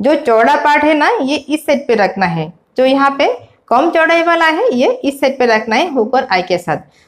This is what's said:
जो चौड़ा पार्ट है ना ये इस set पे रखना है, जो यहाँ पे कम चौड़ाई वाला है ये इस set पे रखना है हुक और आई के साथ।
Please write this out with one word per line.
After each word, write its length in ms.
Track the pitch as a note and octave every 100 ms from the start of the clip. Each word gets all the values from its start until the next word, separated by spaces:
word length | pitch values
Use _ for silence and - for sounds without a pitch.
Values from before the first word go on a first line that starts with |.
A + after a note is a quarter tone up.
जो 140 | A3+ D4
चौड़ा 380 | C4 A3 A#3 D4
पार्ट 280 | D4 D4
है 100 | D4
ना 160 | D#4 D#4+ A#4
ये 160 | C4+ D4
इस 280 | - D4+ -
set 200 | A#3 -
पे 60 | A3
रखना 300 | F#3 G3 F#3
है, 260 | E3 D#3 - _ -
जो 80 |
यहाँ 260 | C4 C4+ C#4
पे 160 | C4+ D4 - - _ -
कम 220 | A#3 E4
चौड़ाई 320 | E4 D#4+ E4+
वाला 240 | E4 E4+ E4
है 220 | D#4+ A#4+
ये 180 | B3 D#4
इस 260 | B4+ C#4+ C4+
set 180 | C#4 C#4
पे 80 | B3
रखना 300 | A3 A3+ A3+
है 120 | F4
हुक 240 | C4 G#3+
और 120 | B3+ -
आई 160 | F#3
के 160 | F3+ F3
साथ। 180 | F3 D3+ - _